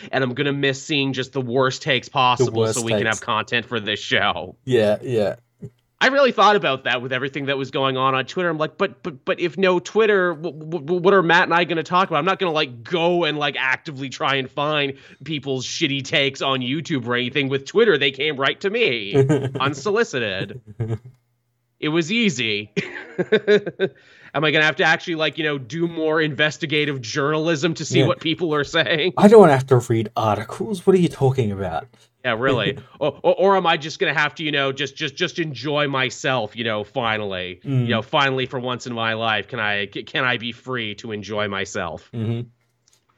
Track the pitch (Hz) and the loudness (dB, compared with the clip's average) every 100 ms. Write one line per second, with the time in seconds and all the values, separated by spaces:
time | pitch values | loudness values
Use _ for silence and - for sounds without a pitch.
0 | 202 131 131 123 143 143 139 135 - 147 | -6 -2 -2 -2 -2 0 0 -2 -4 -2
1 | 135 131 127 139 123 127 131 131 160 123 | -2 -2 -6 -6 -4 0 0 -2 -2 -2
2 | - 143 127 123 123 113 113 110 113 107 | -2 0 2 2 2 2 0 0 0 0
3 | 110 107 - 110 107 120 107 120 104 104 | 0 -2 -2 -4 -2 -4 -2 -6 -4 -6
4 | - 120 101 87 90 - 131 117 104 104 | -2 0 0 -2 -6 -14 0 2 4 0
5 | 135 113 98 - _ _ 175 _ _ - | -2 -2 -2 -4 _ _ -20 _ _ 0
6 | 240 277 269 220 208 208 156 131 127 123 | 2 4 2 4 4 6 2 -2 -2 -2
7 | 127 131 139 147 139 139 131 143 135 131 | -2 -4 -4 -6 -4 -4 -2 0 0 2
8 | 135 131 131 185 175 156 156 - 196 - | 0 0 -2 -2 -2 -2 -4 -2 -6 -4
9 | 180 135 - 175 170 170 190 180 175 208 | -14 -12 -2 0 0 2 2 2 0 2
10 | 226 202 180 151 165 147 156 170 139 180 | 4 4 2 -2 -8 -10 -8 -8 -2 2
11 | 175 196 170 170 180 170 165 165 151 180 | 4 6 6 4 6 2 2 -2 0 0
12 | 190 151 170 185 185 156 147 120 113 170 | 2 0 0 0 0 0 -2 -6 -6 0
13 | 170 175 160 151 147 120 131 127 165 131 | 2 2 0 0 -2 -2 -2 -2 -4 -10
14 | 139 - 147 139 131 - 143 151 139 135 | -10 -4 0 0 -2 -4 -2 0 -2 -6
15 | - - 127 151 139 131 123 - 156 139 | -16 -20 -8 -8 -4 -6 -4 -4 -2 -2
16 | 135 160 139 135 139 131 123 156 - 143 | -2 0 0 0 -2 -2 -2 -4 -4 -4
17 | 117 120 123 147 135 135 135 196 226 147 | -2 -2 -2 -2 -2 -2 -2 2 4 4
18 | 139 131 151 135 139 156 196 226 208 120 | 2 -2 -4 0 -2 -2 -4 0 0 -2
19 | 101 135 135 147 123 135 135 143 208 208 | -2 0 2 2 -2 -2 -2 -2 -2 0
20 | 226 131 107 92 101 127 107 104 113 110 | 0 -2 -4 -4 -6 -10 -18 -10 -6 -6
21 | 127 _ _ _ _ _ _ _ 151 165 | -10 _ _ _ _ _ _ _ -2 -2
22 | 160 226 214 127 113 104 107 - - - | 0 0 0 0 -2 -4 -4 -8 -8 -12
23 | - - - 214 - 208 196 - 190 - | -14 -8 0 0 4 2 2 -6 -6 -6
24 | _ - - 139 156 156 156 147 170 165 | _ -20 -8 -2 2 4 2 2 2 2
25 | - 160 156 151 156 143 117 165 170 165 | 0 -2 -2 -2 -4 -4 -6 -4 -4 -2
26 | 156 156 156 135 151 - 160 151 147 135 | 0 2 0 2 0 0 -2 0 0 -4
27 | 110 139 143 156 160 156 170 160 156 127 | -6 -2 0 0 0 0 0 -2 0 2
28 | 127 131 160 156 175 147 139 165 - 160 | 4 2 -2 -2 -2 -2 0 0 0 0
29 | 170 - 202 220 175 135 135 123 - 113 | 0 6 8 10 10 8 4 2 4 0
30 | 107 - 110 101 107 - 214 190 190 190 | 0 0 0 0 -2 -8 -6 -2 4 4
31 | 170 - 135 131 107 98 92 80 - _ | 4 2 0 2 -2 -2 -4 -6 -8 _
32 | _ _ 127 113 131 123 101 - - - | _ _ -2 0 2 2 0 -4 -12 -4
33 | 143 - 170 175 190 190 170 170 151 - | -4 0 0 4 4 4 4 0 -2 -4
34 | 170 151 147 - 151 143 135 135 143 - | -2 2 0 -2 -2 0 0 -2 -6 -6
35 | 151 - 175 - 160 120 135 143 147 135 | -8 -4 -6 -4 -6 -6 -4 -2 0 0
36 | 127 - 143 131 107 113 117 107 104 135 | -2 -2 -2 -2 -2 -4 -4 -4 -4 -4
37 | 117 110 104 92 90 90 - 135 120 117 | -2 -2 -4 -6 -8 -10 -4 -2 0 -2
38 | 113 156 135 131 127 135 123 123 131 117 | 0 2 2 0 -4 -6 -6 -6 -6 -4
39 | 113 110 113 107 - 120 104 101 101 143 | -2 -2 -2 -2 -4 -4 -2 -2 -4 -8
40 | 113 156 127 120 117 113 127 127 107 101 | -8 -2 -2 -2 -6 -12 -8 -6 -6 -10
41 | 117 104 95 107 104 98 95 104 85 87 | -10 -10 -8 -4 -4 -4 -6 -6 -6 -8
42 | - 120 110 117 123 _ _ _ _ _ | -12 -8 -4 -4 -8 _ _ _ _ _
43 | _ | _